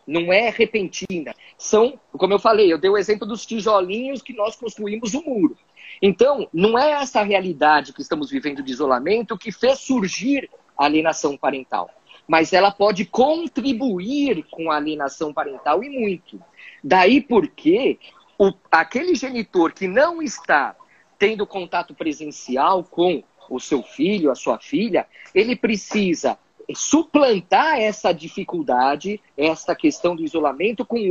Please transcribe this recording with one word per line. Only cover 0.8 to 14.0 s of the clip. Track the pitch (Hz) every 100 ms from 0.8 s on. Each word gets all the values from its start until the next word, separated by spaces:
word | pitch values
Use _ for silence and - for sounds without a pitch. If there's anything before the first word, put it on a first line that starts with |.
| 175 - 190 175 127 - - -
São, | - 214 240 277 _
como | - 185
eu | 202
falei, | 226 220 196
eu | 160
dei | 185
o | 208
exemplo | - 208 208
dos | 220
tijolinhos | - 226 196 202 185 214 262 269
que | -
nós | 233 208
construímos | - 233 - 208 220 226
o | 262
muro. | 320 233 156 - _ _ - -
Então, | 196 - 262 285 -
não | 165 202 233
é | 302
essa | 294 269 233
realidade | 202 196 185 147 147 151 151
que | -
estamos | 139 156 139
vivendo | 139 147 139
de | 135
isolamento | 123 143 123 147 220 220 208
que | -
fez | - 247 269
surgir | - 262 190 - 226 277 - - _ -
a |
alienação | 143 156 160 151 151 143
parental. | 143 139 127 101 90 _ _ - -
Mas | 160 160
ela | 180 196
pode | - 202 190
contribuir | - - 269 320 330 - 269 226 262 180